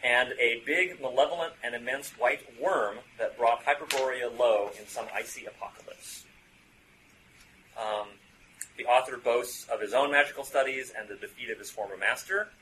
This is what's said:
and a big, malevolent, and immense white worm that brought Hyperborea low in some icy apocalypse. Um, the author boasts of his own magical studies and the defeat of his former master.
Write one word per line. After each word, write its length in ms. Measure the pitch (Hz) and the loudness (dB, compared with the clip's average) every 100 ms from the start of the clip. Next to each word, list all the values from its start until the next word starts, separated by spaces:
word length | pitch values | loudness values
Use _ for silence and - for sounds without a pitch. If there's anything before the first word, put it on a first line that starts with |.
and 260 | 123 123 123 - | 4 4 2 2
a 220 | 120 117 120 | 2 2 -2
big, 340 | 165 180 160 | 0 0 -2
malevolent, 520 | 131 127 151 170 165 - | -2 2 2 2 -6 -6
and 120 | 120 120 | -8 -6
immense 360 | 120 135 143 | -6 -6 -8
white 300 | - 123 147 - 117 | 0 0 0 -8 -4
worm 360 | 160 170 104 110 - - | 0 2 0 -4 -14 -4
that 200 | 113 - | -4 2
brought 260 | 117 117 - | 4 4 2
Hyperborea 720 | 143 156 135 131 127 120 117 | 0 0 0 2 0 -4 2
low 320 | 120 107 101 104 | 4 6 2 -6
in 80 | 107 | -10
some 180 | - 113 | -8 -6
icy 320 | 101 117 - 117 | -6 -8 -12 -14
apocalypse. 800 | - 101 - - - - - - - _ _ _ _ _ _ _ - - - - - _ - | -12 -14 -12 -18 -18 -16 -16 -18 -20 _ _ _ _ _ _ _ -20 -20 -20 -20 -20 _ -8
Um, 300 | 110 104 104 104 _ _ - - - - | -4 -4 -6 -14 _ _ -20 -14 -14 -6
the 80 | 120 | 4
author 320 | 123 127 123 | 4 4 -4
boasts 500 | 123 120 120 - - | 2 2 0 -10 -6
of 140 | 110 | -4
his 120 | 104 | 0
own 180 | 120 143 | 2 4
magical 320 | 143 147 - 135 | 4 4 0 -2
studies 480 | 143 135 135 127 - | 0 2 -2 -8 -10
and 120 | 107 | -12
the 60 | 101 | -12
defeat 340 | 104 - 120 | -12 -12 -8
of 100 | 107 | -8
his 100 | 101 | -8
former 280 | - 101 95 | -8 -8 -2
master. 500 | 101 127 - 196 208 - | -2 -2 -2 -4 -4 -10